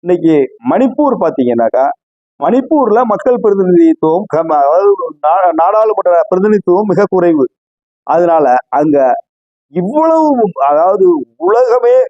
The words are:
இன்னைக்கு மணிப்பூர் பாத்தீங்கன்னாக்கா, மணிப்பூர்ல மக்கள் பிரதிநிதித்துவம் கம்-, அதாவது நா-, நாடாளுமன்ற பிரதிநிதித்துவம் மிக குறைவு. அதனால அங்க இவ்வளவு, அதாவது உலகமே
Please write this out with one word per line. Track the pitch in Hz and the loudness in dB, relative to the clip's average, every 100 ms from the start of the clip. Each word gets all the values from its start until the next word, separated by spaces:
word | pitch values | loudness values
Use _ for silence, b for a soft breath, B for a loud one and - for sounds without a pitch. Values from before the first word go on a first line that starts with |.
இன்னைக்கு | 175 180 160 156 131 - 123 | -2 0 2 0 -2 -6 -4
மணிப்பூர் | 175 262 262 285 226 | 0 0 0 -2 0
பாத்தீங்கன்னாக்கா, | 165 139 123 117 113 120 139 - _ _ _ _ | -4 -2 -2 0 0 0 -2 -4 _ _ _ _
மணிப்பூர்ல | 151 240 277 311 247 214 | -2 -2 0 -2 0 0
மக்கள் | 247 202 - 247 | 0 -2 -2 0
பிரதிநிதித்துவம் | 208 202 185 175 165 160 160 165 214 | 0 0 2 2 2 2 -2 -2 -2
கம்-, | 151 165 | -4 -2
அதாவது | 151 143 165 202 196 160 - | 0 2 2 2 0 -4 -4
நா-, | 151 175 180 | -2 0 0
நாடாளுமன்ற | 160 170 214 220 202 180 170 156 | 0 0 2 0 0 0 0 0
பிரதிநிதித்துவம் | 185 208 214 - 180 214 | 0 0 0 0 0 0
மிக | 180 202 | -2 0
குறைவு. | 185 175 156 127 _ _ _ _ _ - | 0 0 0 -2 _ _ _ _ _ -4
அதனால | 160 175 165 139 123 - | -2 2 2 2 0 -2
அங்க | 135 151 143 131 120 _ _ _ _ _ | -4 0 0 0 -2 _ _ _ _ _
இவ்வளவு, | 151 180 302 320 320 311 254 214 - 139 | -6 -4 -2 0 2 0 0 -2 -2 -2
அதாவது | 147 175 196 185 160 117 _ | 0 0 2 2 0 -6 _
உலகமே | 185 226 254 247 240 254 254 | -2 0 2 0 2 2 0